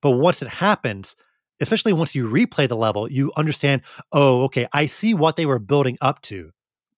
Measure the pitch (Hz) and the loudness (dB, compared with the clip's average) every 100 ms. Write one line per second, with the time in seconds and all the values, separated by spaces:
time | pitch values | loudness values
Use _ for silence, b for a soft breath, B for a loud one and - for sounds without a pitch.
0 | 143 123 170 165 120 - 190 202 120 98 | 0 4 2 0 -8 -2 0 0 -2 -8
1 | - - _ _ _ _ - 220 226 160 | -12 -18 _ _ _ _ -2 0 2 0
2 | 151 135 113 143 240 - 131 113 113 104 | 0 -2 -2 0 0 0 -2 0 0 -2
3 | 110 131 143 - 156 - 143 135 B B | -4 -2 -2 -2 -4 0 0 0 B B
4 | - 151 135 123 131 127 120 143 151 - | -2 2 4 4 2 -2 -2 -2 -2 -2
5 | 220 190 160 160 151 123 98 143 131 123 | 0 2 2 2 -2 -2 0 2 2 0
6 | 151 143 - 98 80 _ _ _ _ | -2 -2 -10 -14 -16 _ _ _ _